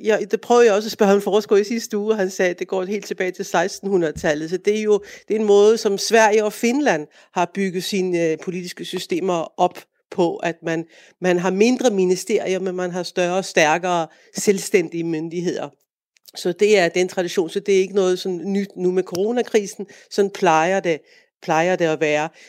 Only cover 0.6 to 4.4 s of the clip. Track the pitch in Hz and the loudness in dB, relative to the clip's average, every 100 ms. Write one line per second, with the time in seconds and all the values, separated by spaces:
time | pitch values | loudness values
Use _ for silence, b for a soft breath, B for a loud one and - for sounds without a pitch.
0.6 | 240 196 214 - 208 202 202 202 214 202 | 6 4 -2 2 4 4 2 0 2 2
1.6 | 208 233 - 208 214 214 190 190 185 180 | 2 -4 -6 -4 -2 -2 -2 0 -2 -2
2.6 | 180 190 185 202 196 175 185 180 190 180 | -6 -4 -4 -6 -6 -6 -6 -6 -2 -2
3.6 | 185 - 196 196 160 - 180 151 | -2 -4 -2 0 0 -2 -2 -2